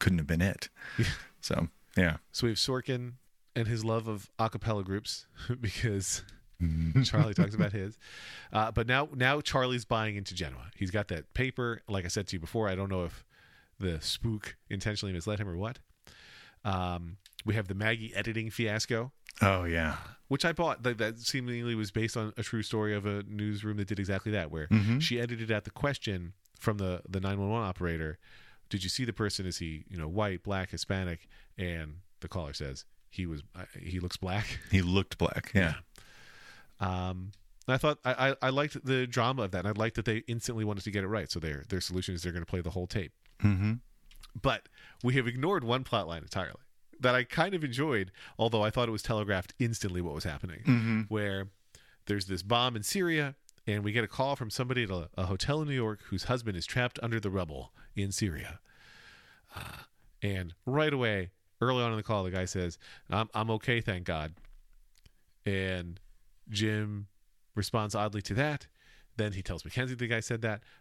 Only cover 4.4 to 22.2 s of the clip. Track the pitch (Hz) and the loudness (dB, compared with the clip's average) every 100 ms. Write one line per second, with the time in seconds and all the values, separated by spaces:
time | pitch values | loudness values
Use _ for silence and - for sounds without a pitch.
4.4 | 113 - - 107 95 98 - - - - | 0 0 0 0 0 -2 -2 -8 -10 -10
5.4 | - 120 107 - 117 98 95 - - - | -4 -2 -2 0 0 0 0 -4 -6 -18
6.4 | - - 85 80 82 101 127 107 117 104 | -16 -2 0 2 4 4 6 6 4 4
7.4 | 104 107 104 104 95 - - - - - | 2 4 2 0 -4 -8 -16 -16 -14 -14
8.4 | - 107 110 110 113 131 151 139 127 147 | -2 0 2 2 4 2 2 2 4 4
9.4 | - 135 127 123 107 117 110 104 98 90 | 2 2 2 2 0 2 2 -2 -4 -4
10.4 | 82 65 82 - 95 104 101 82 - - | -6 -6 -12 -4 -2 0 -2 -4 -4 -2
11.4 | 131 127 120 110 - 98 90 107 95 92 | -2 0 -2 -2 -2 -2 0 -2 -2 -4
12.4 | 80 113 104 92 98 95 87 - - _ | -4 0 0 0 0 0 -2 -6 -16 _
13.4 | - - _ - 92 80 - - 117 107 | -20 -20 _ -4 -2 -2 -2 -2 -2 -2
14.4 | - - - 101 110 104 101 90 85 104 | -6 -12 -8 -4 -2 -2 -2 -2 -2 -2
15.4 | 104 87 107 131 - _ - - - - | -2 -4 -4 -6 -16 _ -20 -20 -20 -20
16.4 | - - 107 95 90 87 85 98 - - | -20 -8 -2 0 0 -2 -6 -12 -16 -8
17.4 | 107 107 98 98 107 117 110 98 110 110 | 0 0 0 0 2 0 -2 -4 -2 -2
18.4 | 110 - 110 107 - 117 123 - - - | -2 0 0 2 0 0 -2 -10 -12 2
19.4 | 101 95 87 85 80 - - - - 139 | 4 4 2 2 2 -2 -8 -12 -2 0
20.4 | 170 165 165 123 120 113 110 113 120 135 | 2 2 0 0 0 2 0 -2 -2 -2
21.4 | 123 120 120 113 104 113 113 120 | -2 -2 0 0 0 0 0 0